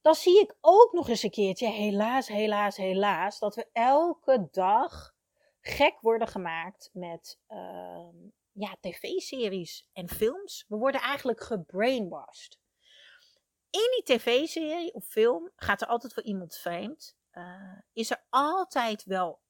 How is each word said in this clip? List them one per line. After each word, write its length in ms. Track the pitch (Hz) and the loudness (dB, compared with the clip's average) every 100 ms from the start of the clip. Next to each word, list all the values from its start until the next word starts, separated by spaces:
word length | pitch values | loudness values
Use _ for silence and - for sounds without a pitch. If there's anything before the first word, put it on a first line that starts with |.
Dan 140 | 302 | 6
zie 260 | 311 - 359 | 4 8 8
ik 160 | 403 - | 6 2
ook 320 | 302 381 466 | 6 10 10
nog 160 | 349 285 | 8 0
eens 140 | 233 | 0
een 80 | 214 | -2
keertje, 380 | - 196 190 233 | 0 -2 0 -4
helaas, 600 | 214 208 202 214 262 254 | -2 -2 0 0 0 -2
helaas, 480 | 208 214 208 208 196 | -2 0 0 -2 -2
helaas, 600 | 190 190 202 175 185 - | -2 0 2 0 -2 -4
dat 160 | 208 | -6
we 140 | 208 226 | -6 -8
elke 760 | - 240 277 339 320 - 262 170 | 0 4 4 4 -2 2 2 2
dag 640 | - 185 214 330 - - _ _ _ _ _ | -2 2 2 2 -6 -20 _ _ _ _ _
gek 400 | - - 285 - | -12 2 2 2
worden 280 | 220 226 220 | 0 0 -2
gemaakt 640 | 208 175 165 170 202 - | -4 -8 -8 -8 -12 -20
met, 480 | 190 180 170 - - _ | -14 -12 -12 -14 -20 _
ehm, 720 | 214 185 180 180 175 170 170 180 _ _ | -16 -14 -14 -14 -14 -18 -20 -20 _ _
ja, 240 | - 202 190 | -12 -12 -10
T 160 | 190 170 | -14 -12
V-series 920 | - 381 - 269 226 190 165 - _ | -8 -8 -6 -6 -4 -4 -8 -14 _
en 160 | - 175 | -16 -12
films. 560 | - 214 330 403 - - | -2 -2 -2 -12 -16 -10
We 80 | 214 | -4
worden 240 | 254 262 | -2 -2
eigenlijk 400 | 247 269 262 226 | -2 -4 -4 -6
gebrainwashed. 1160 | - 214 160 185 226 262 190 160 131 - - _ _ _ _ - - - _ _ _ _ _ | -4 -8 -6 -2 0 0 -4 -10 -16 -20 -20 _ _ _ _ -20 -20 -20 _ _ _ _ _
In 320 | 392 453 508 | -2 0 0
die 120 | - 240 | 0 0
T 60 | |
V-serie 720 | - 247 311 - 311 330 339 | 2 0 0 -6 -6 -6 -8
of 100 | - - | -12 -10
film 440 | - 226 294 339 _ | 0 2 2 -6 _
gaat 240 | - 202 | -4 -4
er 60 | - | -2
altijd 280 | 233 233 | -6 -6
wel 100 | - | -12
iemand 320 | 220 196 170 - | -8 -8 -10 -12
vreemd. 600 | - 170 202 311 - _ _ | -8 -8 -10 -14 -20 _ _
Eh, 480 | - 175 185 196 190 _ | -18 -18 -18 -20 -20 _
is 180 | - 220 | -8 -6
er 140 | - _ | -6 _
altijd 760 | 262 285 370 359 - 233 208 | 0 2 0 -4 -2 -4 -4
wel 380 | - 185 180 - _ | -6 -4 -4 -6 _